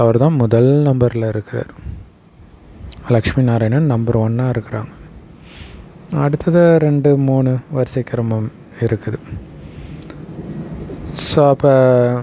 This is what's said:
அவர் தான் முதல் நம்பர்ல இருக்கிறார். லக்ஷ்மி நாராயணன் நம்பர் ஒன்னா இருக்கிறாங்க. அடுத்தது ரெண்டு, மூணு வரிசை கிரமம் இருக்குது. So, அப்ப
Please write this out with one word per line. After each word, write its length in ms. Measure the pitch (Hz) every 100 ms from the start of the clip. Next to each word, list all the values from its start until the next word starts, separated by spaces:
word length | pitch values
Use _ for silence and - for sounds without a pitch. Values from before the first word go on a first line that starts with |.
அவர் 160 | 117 117
தான் 140 | 147
முதல் 380 | 151 113 113 127 143 147
நம்பர்ல 440 | 131 120 117 110
இருக்கிறார். 440 | 107 - - - - - - - - _ - - - - - - - -
லக்ஷ்மி 360 | 117 - - 123
நாராயணன் 480 | 117 110 131 160 117
நம்பர் 240 | 117 117
ஒன்னா 300 | 110 117 127
இருக்கிறாங்க. 440 | 117 107 110 110 - - - - - - - - - - - - 156
அடுத்தது 640 | 143 147 - 170 170 165
ரெண்டு, 380 | 151 147 143 139
மூணு 420 | 135 135 131 127 -
வரிசை 320 | 135 123 131
கிரமம் 500 | 120 123 113 110 107 - - -
இருக்குது. 380 | 120 107 - - - - - - - - - - - - - - - - - - - - -
So, 360 | - - 156 143
அப்ப 200 | 135 143 135 127 123 123 123